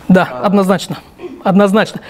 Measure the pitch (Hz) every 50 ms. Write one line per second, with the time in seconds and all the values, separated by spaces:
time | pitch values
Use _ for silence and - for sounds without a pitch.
0 | - - 185 185 170 - 127 127 123 202 185 202 196 185 196 165 - - 165 -
1 | - - _ - - - - - - 196 180 196 208 196 190 220 190 - - -
2 | - -